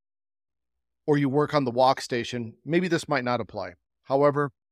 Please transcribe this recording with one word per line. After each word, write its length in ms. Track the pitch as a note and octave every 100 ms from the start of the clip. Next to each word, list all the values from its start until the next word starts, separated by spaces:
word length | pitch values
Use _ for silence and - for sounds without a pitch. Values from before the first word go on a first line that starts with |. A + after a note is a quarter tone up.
| _ _ _ _ _ _ _ _ _ _ -
or 100 | C#3+
you 140 | C#3+
work 240 | C#3+ D3
on 100 | D3+
the 60 | B2+
wok 320 | A#2+ C3 B2+
station, 540 | - B2 A2+ A#2+ A2+ - C#3
maybe 220 | F3 F3+
this 200 | E3 -
might 160 | C#3
not 160 | B2 A#2+
apply. 340 | G#2 G#2 F2+ F2 _ _ -
However, 460 | C#3 C#3+ C#3 C#3+ - _